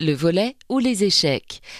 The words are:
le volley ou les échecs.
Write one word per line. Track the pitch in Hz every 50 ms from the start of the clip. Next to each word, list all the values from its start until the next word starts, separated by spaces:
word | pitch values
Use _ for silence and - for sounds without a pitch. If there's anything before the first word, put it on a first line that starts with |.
le | 165 160
volley | 147 135 156 170 170 180 208 247 269 - - -
ou | 247 269
les | 240 254 247 190 202
échecs. | 202 185 - - 147 135 - - - - - - - - -